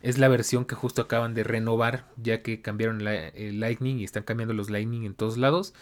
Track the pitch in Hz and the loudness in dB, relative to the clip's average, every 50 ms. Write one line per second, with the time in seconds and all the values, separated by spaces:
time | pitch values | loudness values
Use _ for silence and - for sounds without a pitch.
0 | - 123 123 131 135 131 127 117 110 - - 123 127 - - - - 123 - - | 0 0 4 6 6 6 6 6 4 2 0 0 0 -2 -6 -4 -4 -2 0 -2
1 | 117 - - 117 117 117 113 113 107 107 110 113 113 113 113 113 117 117 123 131 | -2 0 0 0 0 0 -2 -2 -2 0 0 0 2 2 2 4 2 2 0 -2
2 | - - - - 113 117 113 110 - - 113 110 - - 104 104 110 113 113 107 | -8 -12 -16 -6 -2 -2 -2 -2 -2 -6 -6 -6 -6 -8 -4 0 0 0 0 -2
3 | 104 104 107 95 78 80 - - 107 104 104 104 110 113 120 - 127 131 135 123 | -2 -2 -2 -4 -4 -8 -10 -10 -8 -6 -4 -2 -2 -2 -2 -2 -2 -2 -2 -2
4 | 101 - - 104 104 - 113 117 113 113 110 107 101 101 104 104 107 113 120 117 | -4 -4 -6 -8 -4 -4 -4 -4 -2 -2 -2 -2 -2 -2 -2 -2 -2 -2 -4 -4
5 | 113 104 95 - 110 110 110 120 127 135 151 175 202 - - - | -6 -6 -4 -2 -2 -2 0 2 4 4 4 4 0 -4 -12 -20